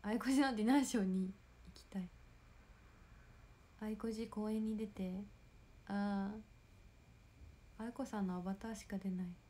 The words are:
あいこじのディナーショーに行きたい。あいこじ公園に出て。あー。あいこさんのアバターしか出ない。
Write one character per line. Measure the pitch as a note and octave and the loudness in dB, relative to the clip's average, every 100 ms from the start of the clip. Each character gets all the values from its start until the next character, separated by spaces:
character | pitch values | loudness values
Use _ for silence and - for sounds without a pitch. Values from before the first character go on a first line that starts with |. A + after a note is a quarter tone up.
あ | G#3 | 2
い | A3+ | 0
こ | A#3+ | 6
じ | C4+ | 6
の | C4+ | 6
デ | A3+ | 4
ィ | G#3+ | 6
ナ | C#4 | 6
ー | |
シ | C4 A#3+ | 6 2
ョ | |
ー | |
に | F#3+ F#3 F#3 - - - - | 4 2 0 -4 -16 -20 -20
行 | |
き | - - | -18 -8
た | G3 | -6
い。 | F3+ - - - - - - - - - - - - - - - - - | -6 -10 -20 -20 -20 -20 -20 -20 -20 -20 -20 -20 -20 -20 -20 -20 -20 -10
あ | G#3+ | -6
い | G#3+ | -2
こ | A3+ | -2
じ | A3 A3+ | -2 -4
公 | G#3+ G#3+ | -2 0
園 | A3 A3 | 2 0
に | A3 | 0
出 | A3 | -4
て。 | - F#3 F#3 G3+ - - - - - - | -4 -2 -2 -6 -14 -20 -20 -20 -20 -4
あ | G3+ G3+ G3 G3 G#3+ G#3+ - - - - - - - - - - - - - | 0 2 2 0 -4 -12 -20 -20 -20 -20 -20 -20 -20 -20 -20 -20 -18 -20 -8
ー。 | |
あ | A3 | -8
い | |
こ | A#3+ | -4
さ | B3+ G#3+ | -4 0
ん | F#3+ | 0
の | F3+ | 0
ア | |
バ | F3+ | -2
タ | G3 A3+ | -4 -4
ー | A3 | -8
し | - | -6
か | G3 | -4
出 | F#3+ | -2
な | F3+ | -2
い。 | F3+ F3 - | -4 -6 -14